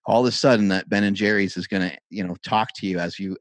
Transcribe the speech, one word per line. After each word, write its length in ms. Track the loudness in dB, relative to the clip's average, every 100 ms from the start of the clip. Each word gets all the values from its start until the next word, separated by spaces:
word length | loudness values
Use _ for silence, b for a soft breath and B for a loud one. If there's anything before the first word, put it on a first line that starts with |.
| 0
all 140 | 2
of 60 | 4
a 60 |
sudden 360 | 2 4 4 4
that 200 | 0 0
Ben 160 | 0
and 120 | 0 0
Jerry's 400 | 2 2 0 -4
is 100 | -4
gonna, 300 | -2 -2 -6 _
you 140 | -8
know, 120 | -8 -8
talk 260 | -2 -2 -2 -6
to 100 | -6
you 120 | -4
as 200 | -4 -6
you, 180 | -8 -8